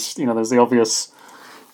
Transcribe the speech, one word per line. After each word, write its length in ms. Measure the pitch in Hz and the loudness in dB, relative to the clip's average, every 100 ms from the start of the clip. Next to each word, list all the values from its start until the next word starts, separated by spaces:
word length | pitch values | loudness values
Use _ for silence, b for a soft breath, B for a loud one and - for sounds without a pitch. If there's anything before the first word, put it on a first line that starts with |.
| - - | -6 -6
you 80 | 131 | -4
know, 80 | |
there's 160 | 113 113 | -2 0
the 100 | 123 | 2
obvious, 520 | 120 123 113 - - B B B B B B | 4 4 2 -2 -8 B B B B B B